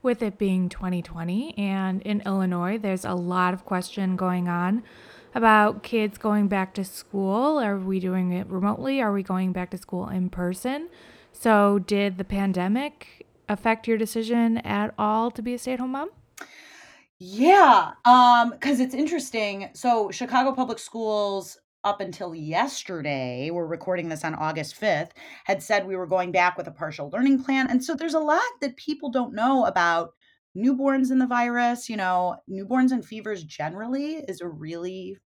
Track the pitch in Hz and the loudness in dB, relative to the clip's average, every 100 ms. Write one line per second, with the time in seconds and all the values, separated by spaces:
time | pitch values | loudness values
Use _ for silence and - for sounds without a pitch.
0 | 254 233 220 196 196 185 180 - 185 180 | 0 0 -2 -2 0 0 0 -4 -4 -4
1 | 165 165 170 196 302 208 202 196 190 190 | -6 -8 -4 -4 -4 -6 -4 -2 -2 -4
2 | 202 208 202 196 185 175 175 220 208 185 | -2 -2 0 0 0 0 -2 -2 -2 -4
3 | 190 180 175 180 180 185 - 185 180 - | -2 -4 -2 2 2 0 -4 -4 -4 -4
4 | 190 185 185 180 175 175 180 226 - - | -2 0 0 0 -2 0 0 -2 -4 -20
5 | - - - 240 226 214 214 214 - 226 | -20 -20 -10 2 6 6 6 0 -4 -2
6 | 214 - 214 208 202 196 190 190 190 - | -2 -2 0 2 2 0 -2 -6 -8 -10
7 | - 202 190 208 277 311 220 202 190 190 | -8 -4 0 2 2 2 0 -2 -2 -2
8 | 185 185 180 180 190 185 196 - 262 269 | 0 0 0 -2 -4 -2 -2 -2 -2 0
9 | 220 202 190 185 185 180 180 185 - 180 | 0 -2 -2 -2 -2 -2 -6 -10 -8 -8
10 | 185 190 180 185 180 185 247 285 339 - | -4 -4 -4 -2 -4 -4 -6 -6 -8 -16
11 | - - _ - 233 208 202 202 190 202 | -20 -20 _ -2 4 6 6 4 2 0
12 | 202 185 190 196 196 180 185 226 294 _ | 0 -4 -6 -2 0 0 0 0 -2 _
13 | - - - _ - 202 226 226 226 220 | -20 -20 -20 _ -8 -2 0 0 0 -2
14 | 220 226 220 233 233 226 - 208 214 - | 0 -4 0 2 2 2 -2 -2 -2 -2
15 | 214 220 233 233 233 247 254 254 254 269 | 0 2 0 -4 -6 -6 -6 -6 -4 -6
16 | 339 _ _ - - - - - - - | -8 _ _ -20 -20 -20 -20 -20 -20 -20
17 | _ _ 180 202 294 392 311 214 160 - | _ _ -12 2 8 10 10 8 4 2
18 | 240 247 247 240 233 - 277 254 254 254 | 8 10 10 8 4 0 -2 0 0 -2
19 | 311 339 - 226 208 196 196 - 247 233 | -2 -2 -4 -4 -4 -6 -12 -4 0 2
20 | 202 - 247 254 269 254 247 226 - 226 | 0 -4 0 2 2 0 -4 -6 -10 -6
21 | 220 208 202 196 - - _ _ 202 202 | -2 0 0 -4 -8 -20 _ _ -4 -4
22 | 185 170 180 165 151 165 269 - - 175 | -8 -8 -10 -8 -4 -2 -2 -4 -8 -6
23 | 147 139 127 123 147 175 165 165 - 180 | -4 -2 -4 -4 -4 -4 -4 -6 -4 -4
24 | 165 156 160 165 156 156 151 - 214 151 | -4 -6 -6 -4 -4 -4 -8 -4 0 0
25 | 170 - - - - 196 - 202 190 185 | -2 -12 -20 -12 -4 -4 0 0 0 -6
26 | 175 185 180 180 180 180 170 - 156 147 | -2 -2 0 2 2 0 -12 -10 -10 -8
27 | 143 202 269 269 262 269 254 254 254 311 | -8 0 4 4 2 0 2 0 -2 -4
28 | 320 311 302 330 494 494 277 254 - 302 | 0 0 2 2 0 -4 -8 -6 -8 -6
29 | 285 254 240 208 240 269 226 185 170 170 | -4 -4 -4 -2 2 4 2 2 2 2
30 | 165 _ _ _ _ 180 240 262 277 269 | -2 _ _ _ _ -2 0 2 2 2
31 | 262 262 254 240 240 240 240 240 - 214 | 2 2 2 2 0 2 0 0 -6 -4
32 | 185 180 180 170 - 190 196 254 254 254 | 0 2 0 -4 -10 -10 -2 2 4 2
33 | - 220 214 196 156 - 151 185 226 269 | -6 -12 -8 -8 -10 -8 -6 -6 -6 -4
34 | 294 311 277 185 175 156 156 170 180 185 | -4 -8 -10 -10 -10 -10 -10 -8 -8 -10
35 | 185 190 | -12 -14